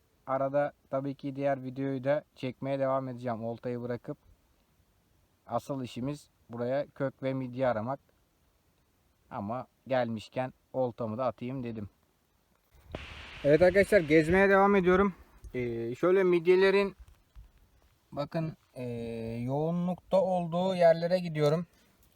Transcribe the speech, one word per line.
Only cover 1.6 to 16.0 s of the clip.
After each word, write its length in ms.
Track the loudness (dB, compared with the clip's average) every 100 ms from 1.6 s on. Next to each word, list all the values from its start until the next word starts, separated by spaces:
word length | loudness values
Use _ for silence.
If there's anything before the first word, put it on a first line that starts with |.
videoyu 400 | -6 -6 -4 -2
da 200 | 0 -2 -4
çekmeye 440 | -10 -10 -6 -6 -2
devam 300 | 0 -2 -4
edeceğim 360 | -8 -6 -6
oltayı 380 | -6 -8 -8 -6
bırakıp. 360 | -6 -8 -10 -14 _ _ _ _ _ _ _ _ _ _ _ _ -8
Asıl 360 | -6 -6 -8
işimiz 460 | -8 -8 -8 -8 -14 _ -14
buraya 360 | -8 -4 -4 -6
kök 360 | -6 -8 -6
ve 120 | -6
midye 340 | -6 -6 -2 -2
aramak. 320 | 0 -4 -8 _ _ _ _ _ _ _ _ _ _ _ _ -14
Ama 360 | -10 -8 -8 -12 _ -4
gelmişken 680 | -2 -2 -6 -8 -8 -8 -10 _
oltamı 460 | -4 -4 -4 -6 -4
da 80 | -4
atayım 380 | -4 -8 -8
dedim. 240 | -8 -10 -12 _ _ _ _ _ _ _ _ _ -14 -14 -12 -16 -18 -2
Evet 180 | 4 6
arkadaşlar, 380 | 6 6 6 4
gezmeye 480 | 6 4 6 4 6
devam 280 | 6 6 4
ediyorum. 380 | 4 4 2 -2 -16 _ -10
Ee, 400 | -6 -4 -4 -6
şöyle 280 | 0